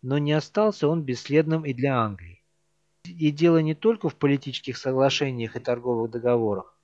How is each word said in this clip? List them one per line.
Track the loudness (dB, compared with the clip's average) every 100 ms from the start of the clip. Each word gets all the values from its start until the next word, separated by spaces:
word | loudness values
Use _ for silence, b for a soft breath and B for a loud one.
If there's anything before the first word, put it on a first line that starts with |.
Но | -2 -2
не | 2
остался | 0 0 0 0 2 0
он | 0
бесследным | -4 -6 0 0 2 -2
и | -2
для | -2 0 0
Англии. | 0 -4 -14 -20 _ _ _ _ _ _
И | -20 -2 -2
дело | 4 4 4
не | 2
только | 0 0 0 -2
в | 0
политических | 0 0 -2 -10 -10 -6
соглашениях | -2 2 2 2 -2 -4 -6 -6
и |
торговых | -4 -4 -2 -2 -2
договорах. | -2 2 2 2 -2 -6 _